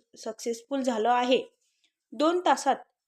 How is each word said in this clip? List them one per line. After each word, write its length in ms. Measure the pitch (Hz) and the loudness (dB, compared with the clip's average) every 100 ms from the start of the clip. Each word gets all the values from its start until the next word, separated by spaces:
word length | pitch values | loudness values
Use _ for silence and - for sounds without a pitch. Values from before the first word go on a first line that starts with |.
| - - | -20 -16
सक्सेसफुल 640 | 226 220 240 226 - 277 | -14 -10 -8 -8 -6 -4
झालं 280 | 254 220 226 | -2 0 2
आहे. 320 | 247 247 254 - _ _ _ _ _ _ | 2 4 2 0 _ _ _ _ _ _
दोन 260 | 226 311 359 359 | -2 0 2 2
तासात 300 | 269 277 240 - _ | 2 2 -2 -4 _